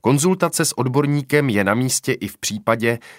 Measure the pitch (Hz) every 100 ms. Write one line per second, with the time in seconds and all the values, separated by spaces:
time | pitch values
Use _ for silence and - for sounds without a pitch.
0 | - 139 170 185 170 - 156 - 127 131
1 | 147 147 135 147 139 101 98 110 127 -
2 | - 127 104 - - 107 - 113 117 117
3 | -